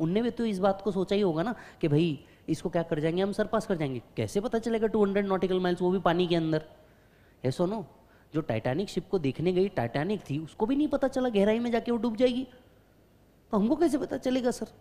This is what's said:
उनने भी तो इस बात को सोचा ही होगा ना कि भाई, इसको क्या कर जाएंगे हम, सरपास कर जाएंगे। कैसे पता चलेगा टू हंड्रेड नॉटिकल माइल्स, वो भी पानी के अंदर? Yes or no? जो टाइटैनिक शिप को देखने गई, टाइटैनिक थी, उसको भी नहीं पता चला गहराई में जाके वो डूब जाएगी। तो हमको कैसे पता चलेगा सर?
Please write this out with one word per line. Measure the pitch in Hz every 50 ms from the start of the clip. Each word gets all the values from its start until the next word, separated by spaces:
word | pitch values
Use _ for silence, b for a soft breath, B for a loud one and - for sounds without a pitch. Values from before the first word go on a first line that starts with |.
उनने | 160 165 185 214
भी | 240 233
तो | 233 - 233
इस | 226 202 185
बात | 190 196 196 196
को | - 214
सोचा | 170 196 180 - 202
ही | 202
होगा | 208 180 151 156
ना | 175 240 226 B B B B -
कि | - 160
भाई, | 143 151 175 170 143 - B B B B B -
इसको | 160 - - 180
क्या | - 170
कर | 165 - 165 151
जाएंगे | 147 160 165 185
हम, | 196 202
सरपास | 196 - 214 - - 220 214
कर | - 196
जाएंगे। | 156 156 135 131 117 - - -
कैसे | - 113 104 - 202
पता | 202 247 - 226
चलेगा | 214 240 226 220 220
टू | 214 214 220 202
हंड्रेड | 196 196 208 202
नॉटिकल | 196 196 180 190 180 185 185
माइल्स, | 185 180 180 170
वो | 180 180
भी | 185 196
पानी | 170 180 165 180 180
के | 160 175
अंदर? | 170 160 156 156 156 - - - - b b b b b b b b b b b b -
Yes | 131 131 -
or | 180 180
no? | 214 226 160 - - - b b b b b b -
जो | 156
टाइटैनिक | - - 117 110 - 127 127 156 107 -
शिप | - 185 - -
को | - 190
देखने | 147 135 123 - 156 180
गई, | 185 180 190 202
टाइटैनिक | - - 117 113 - 143 151 190 214 180
थी, | - - 135 151
उसको | 165 - - - 214
भी | 220 277
नहीं | 277 302 -
पता | 294 269 277 254
चला | - 262 254 247
गहराई | 220 196 196 214 220 233
में | 240 240
जाके | 233 226 226 240
वो | 240 233
डूब | 220 240 220
जाएगी। | 202 254 262 240 254 262 - - - - - - - _ _ _ _ _ _ _ _ _ _ _ _ _ _
तो | - 165
हमको | 202 233 311
कैसे | 302 349 311 254 277
पता | - - 285
चलेगा | 262 - 262 254 262 233 247
सर? | 226 - 226 - - -